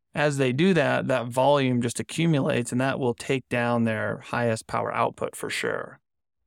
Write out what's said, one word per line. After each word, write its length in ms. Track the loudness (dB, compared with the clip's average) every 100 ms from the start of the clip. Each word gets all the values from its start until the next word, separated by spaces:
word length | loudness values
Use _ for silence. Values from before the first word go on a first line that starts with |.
| _ 0
as 220 | 0 2
they 160 | 0
do 200 | 2 2 4
that, 340 | 2 0 0
that 160 | -2 0
volume 560 | 2 4 4 4 2
just 180 | 0 -4
accumulates, 720 | -6 0 2 2 2 0 0
and 80 | 0
that 200 | 0 0
will 160 | -2 -2
take 340 | -2 -2 0
down 340 | -2 0 2
their 360 | 0 0 -4 -6
highest 440 | -6 -2 0 -2 -4
power 260 | -4 -2
output 420 | -2 -2 -2 -8 -6
for 140 | -8
sure. 500 | -4 -4 -4 -8 -16 _ _ _ _